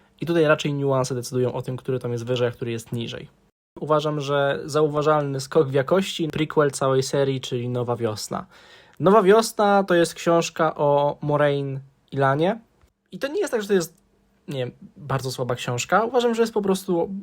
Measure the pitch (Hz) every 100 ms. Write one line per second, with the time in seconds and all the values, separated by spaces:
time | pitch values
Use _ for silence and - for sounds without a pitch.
0 | _ _ 160 170 151 151 151 143 139 131
1 | 127 123 120 127 123 127 127 123 - 127
2 | 120 120 117 123 120 - 117 113 - 120
3 | 113 127 - _ _ _ _ - 147 151
4 | 151 151 139 143 139 139 151 147 151 147
5 | 151 151 143 135 - 165 135 139 131 185
6 | 190 - 143 147 156 156 143 - 135 131
7 | 135 143 139 131 - 123 123 123 120 117
8 | 113 107 - - - - - - - -
9 | 165 220 180 220 226 - 202 202 190 175
10 | 165 - 170 170 165 - 160 - 147 143
11 | 143 - 147 147 147 143 139 135 - _
12 | _ 139 135 139 175 226 - _ _ _
13 | _ 185 277 370 294 233 202 196 160 _
14 | _ _ _ _ - 135 120 - - -
15 | 139 135 131 - 127 123 - 123 - 190
16 | 233 254 240 226 226 214 202 190 - 170
17 | 196 196